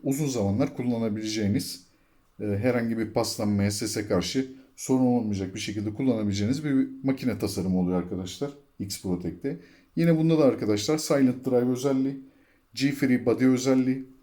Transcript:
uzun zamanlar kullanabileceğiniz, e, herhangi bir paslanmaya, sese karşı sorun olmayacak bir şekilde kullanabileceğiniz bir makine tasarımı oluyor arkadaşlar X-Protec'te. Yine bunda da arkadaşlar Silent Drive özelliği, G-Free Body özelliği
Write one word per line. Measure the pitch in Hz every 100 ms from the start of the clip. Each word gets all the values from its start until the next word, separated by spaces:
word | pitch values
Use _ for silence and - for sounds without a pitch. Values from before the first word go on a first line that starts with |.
uzun | - 139 143
zamanlar | 120 98 107 135 -
kullanabileceğiniz, | 123 117 113 107 107 110 101 127 - - - _ _ _ _ -
e, |
herhangi | 104 98 123 120 117 113
bir | 107
paslanmaya, | 120 113 - 104 101 101
sese | 101 107 113 101
karşı | 92 87 131 131 - - -
sorun | - 131 127
olmayacak | 120 107 98 95
bir | 104
şekilde | - 104 104
kullanabileceğiniz | 104 131 110 104 98 104 147
bir | 151 135 - -
makine | 135 135 127 101
tasarımı | 101 - 92 92
oluyor | 90 90
arkadaşlar | 85 92 92 - 143 - _ -
X-Protec'te. | 101 - 98 - 85 165 139 170 - - _ 160
Yine | 170 160
bunda | 160 156
da |
arkadaşlar | 135 110 104 104 - 151
Silent | - 143 127 127 131
Drive | 123 123
özelliği, | 127 139 131 135 135 - _ _ _ _
G-Free | 120 135 - 127 123 120
Body | 113 131
özelliği | 127 135 131 127 131 - -